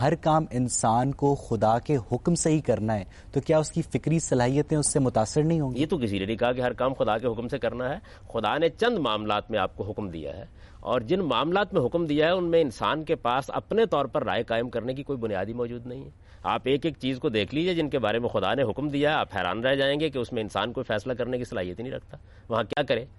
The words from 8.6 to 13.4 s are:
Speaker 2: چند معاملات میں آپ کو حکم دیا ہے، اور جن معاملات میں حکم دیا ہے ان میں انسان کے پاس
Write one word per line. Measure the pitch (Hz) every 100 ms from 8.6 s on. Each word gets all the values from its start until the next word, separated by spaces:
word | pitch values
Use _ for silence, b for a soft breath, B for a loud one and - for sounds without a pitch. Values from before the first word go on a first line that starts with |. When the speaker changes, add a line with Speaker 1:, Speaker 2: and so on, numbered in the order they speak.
| 165
Speaker 2:
چند | - 226 226
معاملات | 131 107 107 104 -
میں | 107
آپ | 95 -
کو | 101
حکم | 107 101
دیا | 82 71 85
ہے، | - B B B
اور | - 123
جن | 113 180
معاملات | 165 117 147 185 208
میں | 190
حکم | 120 170 165
دیا | 147 156
ہے |
ان | 185 175
میں | 165
انسان | 151 107 107 143
کے | 156 156
پاس | 117 127